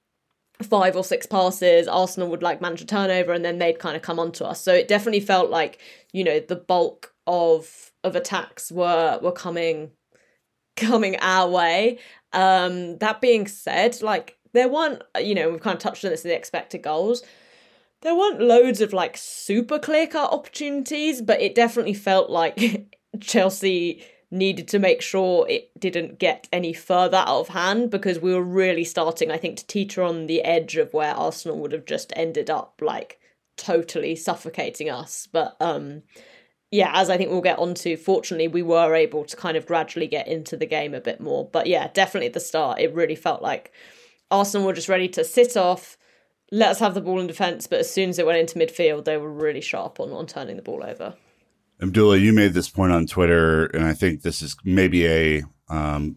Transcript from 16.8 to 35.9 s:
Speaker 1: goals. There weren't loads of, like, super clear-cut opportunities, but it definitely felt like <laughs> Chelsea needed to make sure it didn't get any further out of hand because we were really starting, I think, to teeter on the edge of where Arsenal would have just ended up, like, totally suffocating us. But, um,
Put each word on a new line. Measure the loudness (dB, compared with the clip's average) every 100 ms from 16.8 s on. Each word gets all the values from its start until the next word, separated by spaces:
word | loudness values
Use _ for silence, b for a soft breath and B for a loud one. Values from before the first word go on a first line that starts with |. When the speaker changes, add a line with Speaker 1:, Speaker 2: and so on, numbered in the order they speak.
Speaker 1:
goals. | -6 -2 0 -2 b b b b b b b b
There | -2 2
weren't | 2 2
loads | 6 8 6 4
of, | 0
like, | -2 -4 -6
super | -16 -12 -4 -2 0 -4
clear-cut | 0 0 2 0 -2
opportunities, | -2 -6 -10 -6 -6 -6 -4 -2 -2
but | 0 2
it | 2 2
definitely | 2 2 -4
felt | -2 2 2 2
like | 0 -2 0 0 -2 -8 _ _
<laughs> | -14
Chelsea | -2 2 2 0 -2 0 -2 -6 B B B
needed | -2 -2 -2 -2
to | 2
make | 4 2
sure | 0 -2 2 2 2
it | 0 -6 -6
didn't | -4 -4 -6 -2
get | -2 -2 -4
any | -4 -4
further | -6 0 2 4 2
out | 2 0
of | -2
hand | -2 0 0 0
because | -2 -2 -2
we | 0
were | 0
really | 0 0 2 0
starting, | -2 -2 -2 0 -2
I | -2
think, | -6 -10
to | -6
teeter | -4 -4 -2
on | -2 -2 -4
the | -2
edge | 2 0 0 -2
of | -2
where | 0 -2
Arsenal | -2 -4 -4 -8 -8
would | -6
have | -8 -6
just | -8 -8 -6
ended | -4 -4 -4
up, | -4 -6 -6
like, | -6 -6 -10 -18 _ _ _ -14
totally | -2 0 0 -4 -4 -4
suffocating | -4 -6 -6 -8 -8 -6 -8
us. | -8 -10 -14 -6
But, | -2 -2 -2
um, | -4 -4 -8